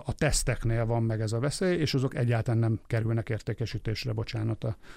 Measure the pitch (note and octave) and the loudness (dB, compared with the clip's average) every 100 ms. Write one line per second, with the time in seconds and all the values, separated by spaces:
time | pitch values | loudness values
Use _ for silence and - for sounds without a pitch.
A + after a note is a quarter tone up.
0 | - - D3+ - - A2+ A#2 A2+ A2+ A#2 | -4 0 2 2 0 0 0 2 2 2
1 | A2+ A2 A2 A#2 C#3 - F#3 F3 D3 C#3 | 2 0 0 0 0 2 2 2 2 2
2 | C3 - A#2+ A#2 A2 A2+ A2+ A2 - A2+ | 0 0 2 2 2 2 2 0 0 0
3 | A2+ A2+ - G#2+ - G#2+ A2+ A2 A#2 G#2+ | 0 -2 -2 -4 -4 -4 -4 -4 -4 -4
4 | B2 G#2+ - A2 A2 A2 A2+ - - | -2 -4 -4 -2 -2 -2 -4 -6 -12